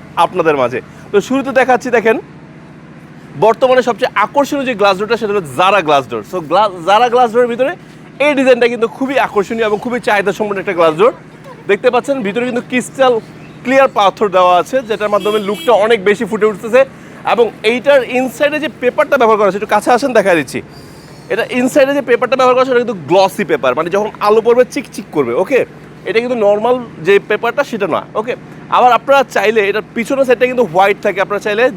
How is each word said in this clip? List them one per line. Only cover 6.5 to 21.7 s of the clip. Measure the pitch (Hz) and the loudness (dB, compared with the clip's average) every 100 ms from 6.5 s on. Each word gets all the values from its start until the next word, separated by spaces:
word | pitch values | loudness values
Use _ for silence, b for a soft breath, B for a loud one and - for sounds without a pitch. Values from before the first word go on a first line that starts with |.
| 175 214 180 165 | 0 0 -2 0
জারা | 208 247 | 2 4
গ্লাস | 240 247 | 2 2
ডোরের | 220 247 | 2 0
ভিতরে | 233 262 349 B B B - 285 | 0 -4 -4 B B B -4 0
এই | 269 | 2
ডিজাইনটা | 262 240 240 | 2 4 2
কিন্তু | 240 226 - | 0 -4 -4
খুবই | 262 269 208 | -4 -2 0
আকর্ষণীয় | 208 190 226 220 | -2 -2 -2 -2
এবং | 208 247 | -2 -4
খুবই | 240 240 | -4 0
চাহিদা | 208 196 190 | 0 0 -2
সম্পন্ন | 214 196 | -4 -4
একটা | 185 175 | -4 0
গ্লাস | 165 156 | 2 4
ডোর। | 220 - - - - - - | 0 0 -10 -20 -20 -12 -4
দেখতে | 202 254 | 0 0
পাচ্ছেন | 240 254 269 202 | 0 -2 -4 -4
ভিতরে | 202 240 | -4 -4
কিন্তু | 240 - | -4 -4
ক্রিস্টাল | 254 - - 254 233 214 - - - | -6 -6 0 2 2 -4 -16 -20 -12
ক্লিয়ার | - 269 269 233 | 0 2 2 2
পাথর | 196 - 208 185 | 0 0 0 2
দেওয়া | 180 180 | 4 4
আছে, | 170 262 220 | 2 -4 -4
যেটার | 208 208 | -4 -2
মাধ্যমে | 208 196 214 196 | 0 0 -2 -2
লুকটা | 208 - 214 214 | -4 2 2 2
অনেক | 233 185 | 2 0
বেশি | 208 208 | -2 -2
ফুটে | 202 214 | -2 -2
উঠতেছে। | 196 233 240 269 B B B - | -2 0 2 2 B B B -2
এবং | 202 226 - 220 | 0 0 0 -2
এইটার | 247 226 285 214 247 | 0 2 2 2 -2
ইনসাইডে | 262 - 294 302 | -4 -2 -2 -2
যে | 294 - | -6 -4
পেপারটা | 247 247 285 277 | -2 0 0 2
ব্যবহার | 226 214 | 2 4
করা | 202 | 2
হয়েছে, | 190 | 0
একটু | 208 208 | -2 -2
কাছে | 254 247 | 2 2
আসেন | 277 226 | 2 2
দেখা | 196 170 | 2 2
দিচ্ছি, | 135 123 - B B B B B - | 0 -8 -12 B B B B B -8
এটা | 196 - 247 | -6 -4 -2
ইনসাইডে | 247 | 0